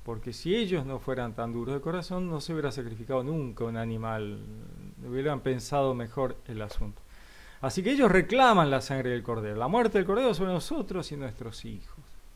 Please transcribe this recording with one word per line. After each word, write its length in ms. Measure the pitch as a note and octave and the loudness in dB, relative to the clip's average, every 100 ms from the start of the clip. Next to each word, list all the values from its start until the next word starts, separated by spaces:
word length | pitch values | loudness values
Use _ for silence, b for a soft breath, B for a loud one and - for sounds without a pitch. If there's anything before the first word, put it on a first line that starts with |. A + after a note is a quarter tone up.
porque 280 | - A2 B2 | -8 -6 -6
si 240 | A2+ D#3+ A3 | -6 0 0
ellos 300 | G3+ F3+ C3+ | 2 0 -2
no 120 | B2+ | -4
fueran 360 | - B2+ A#2+ | -2 -2 -2
tan 180 | A2 A#2 | -4 -4
duros 220 | A#2 A#2 | -2 -2
de 60 | C#3 | -2
corazón, 480 | D3+ F3 E3 F3+ F#3 | -2 -4 -4 -4 -2
no 100 | D#3 | -2
se 120 | - | -4
hubiera 200 | D#3+ C#3+ | -2 -2
sacrificado 500 | A#2+ A#2 A2 A2+ C3 | -4 -6 -8 -2 -2
nunca 420 | B2+ D#3+ C3 A2+ | 0 -2 -4 -4
un 120 | A#2 A2+ | -4 -2
animal, 640 | A2+ A2+ A2+ A2 G#2 G#2 G#2 A2 A2 - F#2+ - B2 | -2 -2 -2 -4 -4 -8 -10 -12 -12 -12 -14 -12 -6
hubieran 340 | B2+ C#3+ C#3 | -2 0 0
pensado 540 | C3+ B2+ A2 C#3+ C3+ | 0 -2 0 2 2
mejor 420 | B2 A#2 C#3 B2+ - - | 2 -4 -2 -2 -2 -8
el 160 | A2 | -8
asunto. 400 | G#2 - G#2+ - - B B B B B | -4 -2 -2 -4 -16 B B B B B
Así 220 | C3 F#3+ | -2 0
que 100 | F#3+ | 2
ellos 180 | C#4 A#3 | 6 8
reclaman 600 | F3+ - B3 B3+ G3+ D3 | 8 6 8 8 10 6
la 100 | C3+ | 4
sangre 300 | - C3+ B2+ | 0 -2 0
del 120 | A#2+ | -2
cordero, 340 | A2 A2+ G#2+ G#2+ | -2 -2 -2 -2
la 120 | B2 | 2
muerte 300 | A3+ A3+ G#3 | 4 4 4
del 80 | F#3 | 2
cordero 260 | G3+ C4 | 2 2
sobre 200 | D#3+ F#3 | 2 0
nosotros 600 | F3+ - D#4 G3+ F#3 - | 0 -2 -4 -2 -4 -6
y 40 | D3 | -6
nuestros 480 | C3 A2 A2+ - A2+ | -8 -8 -10 -10 -10
hijos, 380 | G#2 - - - - - | -10 -12 -16 -16 -18 -18